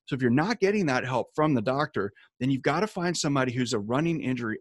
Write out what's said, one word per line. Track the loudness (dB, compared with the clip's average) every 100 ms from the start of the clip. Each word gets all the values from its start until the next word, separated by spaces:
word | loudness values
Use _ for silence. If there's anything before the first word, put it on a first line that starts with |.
| -8
So | 0
if |
you're | 4
not | 4 2 0
getting | 2 2 0
that | 0
help | 0 -2 -2
from | 0 2
the | 2
doctor, | 0 -2 -2 -2 -4 _ -20 _
then | -2
you've | 0
gotta | 0 0 -2
find | -2 -4 -2
somebody | 0 0 0
who's | -2 -2
a | -2
running | -2 0 0 -2
injury | -4 -4 -4 -4